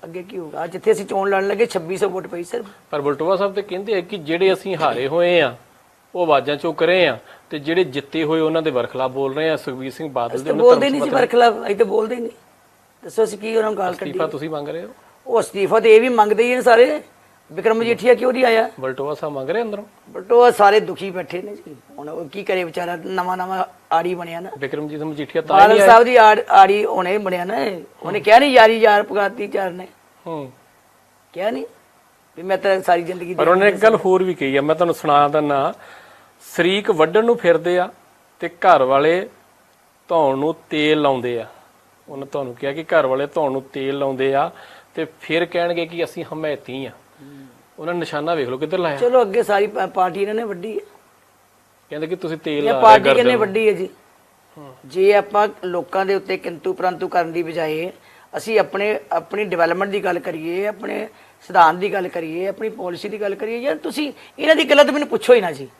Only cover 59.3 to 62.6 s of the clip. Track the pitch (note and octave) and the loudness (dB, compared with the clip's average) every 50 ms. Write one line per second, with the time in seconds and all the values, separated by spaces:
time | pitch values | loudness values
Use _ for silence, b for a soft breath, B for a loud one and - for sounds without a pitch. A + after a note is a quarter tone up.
59.3 | - G3+ G#3+ G3 F3+ E3+ E3+ E3 E3+ F3+ G3 G3+ G3 G#3 F#3 F#3 F3+ F3 F3+ G3 | -8 -6 -6 -6 -2 -2 0 0 0 -2 -4 -4 -4 -6 -4 -4 -4 -4 -6 -8
60.3 | E3 D#3+ D#3 E3 E3+ F#3 G3 G#3 G#3+ G3+ A3 G3+ G#3 G#3 G#3+ A3 b b b b | -10 -8 -8 -8 -6 -6 -6 -6 -8 -10 -10 -10 -8 -8 -10 -12 b b b b
61.3 | b b _ - F3+ F#3 E3+ D#3+ D#3+ F3+ F#3 G3+ - G3 F3+ F3 - F3 E3 D#3+ | b b _ -2 4 4 4 4 4 0 -4 -4 -4 -4 -6 -6 -8 -8 -10 -8
62.3 | D#3+ E3+ F#3 G3 F#3+ - | -8 -8 -6 -8 -8 -8